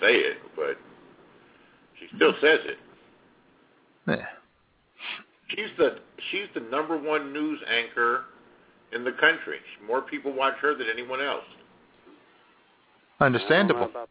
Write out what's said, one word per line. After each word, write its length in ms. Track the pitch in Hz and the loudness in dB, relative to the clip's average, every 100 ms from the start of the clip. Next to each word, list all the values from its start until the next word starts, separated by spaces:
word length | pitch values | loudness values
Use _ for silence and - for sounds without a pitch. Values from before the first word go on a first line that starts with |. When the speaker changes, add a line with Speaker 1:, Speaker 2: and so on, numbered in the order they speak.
Speaker 1:
say 140 | 98 | 4
it, 220 | 117 67 - - - | 4 2 -2 -10 -6
but 200 | 73 69 - - - - - - _ _ _ _ _ - | -4 -6 -10 -20 -20 -20 -20 -20 _ _ _ _ _ -20
she 80 | 85 - | -8 2
still 160 | 156 - | 4 6
says 200 | 151 156 | 4 4
it. 140 | 151 - - - _ _ _ _ _ _ _ _ _ _ - | 0 -12 -16 -20 _ _ _ _ _ _ _ _ _ _ -4
Speaker 2:
Yeah. 180 | 113 - - _ _ _ _ _ - - - - _ - | -4 -4 -16 _ _ _ _ _ -14 -12 -12 -14 _ -12
Speaker 1:
She's 220 | - 214 - | -8 -6 2
the, 200 | 143 - - - - | 2 0 -16 -16 -8
she's 160 | 185 202 | -8 -6
the 60 | 165 | -8
number 360 | 113 135 156 160 | -4 -4 -2 -4
one 360 | 147 151 143 | 0 -2 -2
news 280 | 143 151 151 - | -6 -4 -6 -2
anchor 560 | 117 113 - 117 127 - - - _ _ _ - | -2 -2 0 2 2 -4 -18 -20 _ _ _ -12
in 120 | 117 | -6
the 80 | 123 | -6
country. 460 | 123 151 160 - 69 - - 104 | 2 4 4 -2 -10 -12 -14 -2
More 160 | 123 | -2
people 300 | 135 147 127 | -2 -8 -6
watch 220 | 135 135 135 | 0 0 2
her 120 | 143 | 0
than 120 | 139 113 | 0 -2
anyone 280 | 113 123 131 | -4 -6 -6
else. 240 | 139 - - - - _ _ _ _ - _ _ _ _ _ _ _ _ _ - | -4 -6 -8 -20 -20 _ _ _ _ -20 _ _ _ _ _ _ _ _ _ 2
Speaker 2:
Understandable. 600 | 143 120 - 160 202 131 | 4 4 4 4 4 2
Speaker 3:
I 40 | |
don't 100 | 107 | -2
know 60 | 123 117 | -6 -12